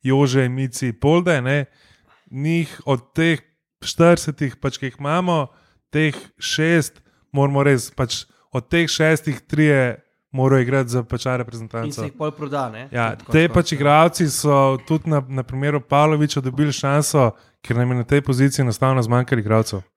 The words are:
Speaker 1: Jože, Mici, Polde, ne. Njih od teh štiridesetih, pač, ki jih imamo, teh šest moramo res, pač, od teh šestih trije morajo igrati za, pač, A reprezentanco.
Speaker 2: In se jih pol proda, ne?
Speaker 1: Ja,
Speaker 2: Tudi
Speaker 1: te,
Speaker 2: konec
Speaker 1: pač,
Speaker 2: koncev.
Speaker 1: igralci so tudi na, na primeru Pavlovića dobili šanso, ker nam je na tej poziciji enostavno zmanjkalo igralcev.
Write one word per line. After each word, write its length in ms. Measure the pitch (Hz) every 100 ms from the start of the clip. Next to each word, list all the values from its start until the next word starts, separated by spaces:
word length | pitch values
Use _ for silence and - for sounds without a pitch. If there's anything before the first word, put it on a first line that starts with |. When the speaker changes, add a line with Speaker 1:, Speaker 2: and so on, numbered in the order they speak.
Speaker 1:
Jože, 420 | 131 135 143 131 127
Mici, 460 | 127 135 - 127
Polde, 480 | 110 139 170 180 156
ne. 240 | 127 143 139 _ _ _ _ _ _
Njih 480 | 131 147 170 156 -
od 180 | - 131 -
teh 300 | - 165 160 _ _ _ _
štiridesetih, 720 | - - 170 170 - 143 143 -
pač, 200 | 139 -
ki 100 | 135
jih 100 | -
imamo, 500 | 143 165 180 165 131 _ _ _ _
teh 240 | 151 156 - -
šest 680 | _ - - 160 170 - _ _ _ _
moramo 280 | 139 139 139
res, 280 | 139 135 -
pač, 320 | - 123 - - _ _
od 160 | 131 -
teh 200 | 170 165
šestih 540 | - 156 151 156 127
trije 560 | _ 151 151 139 127 - _ _ _
morajo 300 | 131 131 135
igrati 260 | 123 135 123
za, 120 | 123
pač, 220 | 117 123
A 120 | 131 127
reprezentanco. 500 | 117 113 113 117 117
Speaker 2:
In 60 |
se 100 | 139
jih 100 | 127
pol 180 | - 151
proda, 340 | 151 147 143 127
ne? 180 | 110 135
Speaker 1:
Ja, 220 | 123 113
Speaker 2:
Tudi 160 | 107 -
Speaker 1:
te, 60 | 151
Speaker 2:
konec 100 | 165
Speaker 1:
pač, 160 | 180
Speaker 2:
koncev. 100 | 170
Speaker 1:
igralci 540 | 143 143 147 165 - 160
so 280 | - 147 139 135 135
tudi 260 | - 160 160
na, 120 | 151 131
na 160 | 135
primeru 380 | 120 131 143 147
Pavlovića 580 | 117 143 151 151 151 147
dobili 320 | 131 127 151
šanso, 580 | 139 139 143 147 151 120 - _ _
ker 180 | - 120
nam 140 | 123
je 60 | 123
na 80 |
tej 160 | 120 143
poziciji 400 | 139 127 139 131
enostavno 400 | 127 107 131 131
zmanjkalo 380 | 113 123 123 127
igralcev. 440 | 107 110 113 98 -